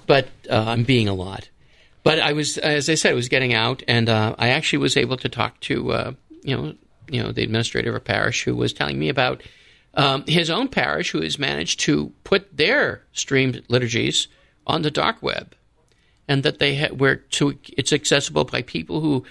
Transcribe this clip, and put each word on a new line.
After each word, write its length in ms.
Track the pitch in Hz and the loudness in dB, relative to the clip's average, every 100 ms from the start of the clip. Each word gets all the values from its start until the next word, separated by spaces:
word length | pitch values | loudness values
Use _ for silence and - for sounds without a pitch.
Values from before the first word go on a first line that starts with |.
| - | 2
But, 220 | 139 131 - - | 4 2 -8 -2
uh, 160 | 113 113 | 0 0
I'm 160 | 117 | 0
being 240 | 120 123 104 | 4 4 2
a 60 | |
lot. 340 | 95 92 98 - _ _ _ _ _ | -2 -6 -10 -14 _ _ _ _ _
But 160 | 151 160 | 0 2
I 140 | 151 | 0
was, 240 | 151 147 - | 0 -2 -2
as 300 | 156 147 143 | 0 0 2
I 60 | |
said, 160 | 156 196 | 2 2
I 20 | |
was 140 | 127 120 | 0 0
getting 240 | 135 127 | 0 2
out, 300 | 110 117 131 - | 2 0 -2 0
and, 220 | 117 113 | 2 4
uh, 260 | 110 110 - | 2 2 0
I 100 | 120 | 0
actually 280 | 143 - 143 | 0 0 0
was 180 | 139 135 | 2 2
able 200 | 123 127 | 0 -2
to 100 | 117 | -4
talk 320 | 117 110 - | -2 -4 -4
to, 320 | - 131 127 | -4 -2 -2
uh, 200 | 117 - 131 _ - | -2 -4 -10 _ -10
you 140 | - 123 | -6 -4
know, 180 | 151 - _ _ - | -6 -10 _ _ -8
you 120 | 123 | -6
know, 100 | 110 | -4
the 100 | 113 | -2
administrator 480 | 113 113 113 120 117 | -2 0 -2 -2 -4
of 40 | 113 | -4
a 40 | |
parish 440 | - 107 104 - | -2 0 0 0
who 120 | 123 120 | -2 0
was 160 | 120 | -2
telling 260 | - 143 139 | -2 -2 -2
me 100 | 151 | 0
about, 320 | 139 127 131 - - - _ _ | 2 0 -2 -10 -20 -20 _ _
um, 300 | - 143 135 139 | 0 2 0 0
his 220 | 170 160 | 2 2
own 200 | 175 262 | 0 -2
parish 420 | 196 143 156 175 | 0 0 -2 -2
who 100 | 160 | -2
has 180 | 160 143 | -2 -2
managed 420 | 139 143 170 - | -2 -2 -4 -2
to 320 | - 147 143 - | 0 0 -2 -10
put 320 | - 196 - 139 | -2 -2 0 0
their 460 | 165 277 190 - _ | 2 2 0 -4 _
streamed 500 | - - 135 131 120 - | -8 0 2 2 -2 0
liturgies 600 | 123 117 113 127 - - _ _ _ - | 0 2 0 0 -2 -4 _ _ _ -2
on 160 | 156 | -2
the 80 | 151 | 0
dark 300 | 139 156 226 | 0 0 0
web, 320 | 135 - - _ _ _ _ _ _ _ - | -4 -4 -8 _ _ _ _ _ _ _ -2
and 160 | 139 | 0
that 160 | 143 - | 0 0
they 180 | 143 139 | 0 0
ha-, 180 | 147 | -2
where 220 | 131 135 131 | 2 2 2
to, 420 | - - 143 139 - - | -4 0 0 -2 -8 -6
it's 160 | - | 0
accessible 520 | 143 - 143 - 151 | 0 2 0 2 -2
by 180 | 127 127 | -2 -4
people 380 | 127 160 160 156 | -6 -8 -6 -2
who, 240 | 156 131 - | 0 -2 -4